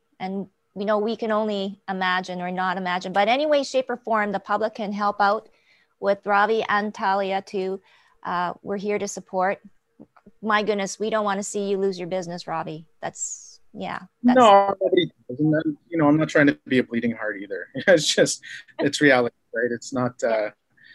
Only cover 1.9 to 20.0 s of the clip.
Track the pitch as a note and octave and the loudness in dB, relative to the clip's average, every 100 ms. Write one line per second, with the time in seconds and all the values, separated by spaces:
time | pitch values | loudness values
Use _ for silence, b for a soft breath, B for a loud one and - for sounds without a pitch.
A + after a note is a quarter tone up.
1.9 | F#3+ F#3 F3+ F#3 F3+ F3+ F#3 F#3 F#3 F3+ | -4 -2 -2 -4 -6 -6 -4 -4 -4 -4
2.9 | F#3 F#3+ F#3+ G#3 C4 D4+ C#4+ C4 C4 C4 | -4 -2 0 2 2 2 0 0 -2 -2
3.9 | A#3+ - A3 G#3 F#3+ - G#3 A3 A3+ G#3 | -6 -2 0 0 -4 -2 -2 -2 -4 -6
4.9 | G#3 G#3 G3+ G3+ A3 - _ _ _ _ | -2 -2 2 2 2 -4 _ _ _ _
5.9 | - G3 G3+ G3+ G3+ G#3 A3 - G#3 G#3 | -4 -2 0 2 2 2 0 0 0 -2
6.9 | G#3+ G#3 G3 F#3+ F#3+ - G3 F#3+ F#3+ b | -4 0 0 0 -4 -4 -6 -4 -6 b
7.9 | b b b F#3 F3 F3 - - G3+ G3+ | b b b -6 -4 -4 -6 -8 -6 -4
8.9 | G#3 G3+ F#3+ - F#3+ F#3 G3 G3+ _ _ | -4 -4 -10 -6 -2 -2 -2 -10 _ _
9.9 | - - _ - - G#3+ G#3+ G#3 G#3 G3 | -20 -20 _ -20 -8 0 0 2 -2 -2
10.9 | - G#3+ A3 G#3 G3 G3+ G#3 G3+ G3 G3 | -4 -4 -2 -2 -4 -4 -4 -2 0 -2
11.9 | F3+ F3 F#3 E3+ F3 - D#3+ D#3+ D#3 E3 | -2 -6 -6 -6 -10 -8 -8 -6 -10 -16
12.9 | - - - - - - - _ G#3 F3+ | -12 -12 -10 -10 -12 -18 -20 _ -12 -10
13.9 | F3+ F#3 _ A#3+ B3 A3+ G3 G3 - - | -10 -14 _ 4 6 8 8 6 0 0
14.9 | F3+ - _ - B2+ D#3 D3+ D#3+ D3 - | 2 0 _ -12 -2 0 2 -2 -6 -6
15.9 | E3 D3 D#3 D#3 D#3+ C#3+ D3 - B2+ - | 0 4 4 2 4 4 2 0 0 0
16.9 | A#2 A#2 A2+ G#2+ G2 G2 F2+ - C3+ G3 | -2 -2 -4 -6 -8 -8 -10 -10 -2 4
17.9 | E3+ - - D#3 - B B B - D3 | 4 4 2 2 0 B B B -4 -2
18.9 | - D3 B2+ A#2+ _ _ A2+ A#2+ A#2 - | 4 6 6 2 _ _ -4 -2 -4 -6
19.9 | B2+ | -4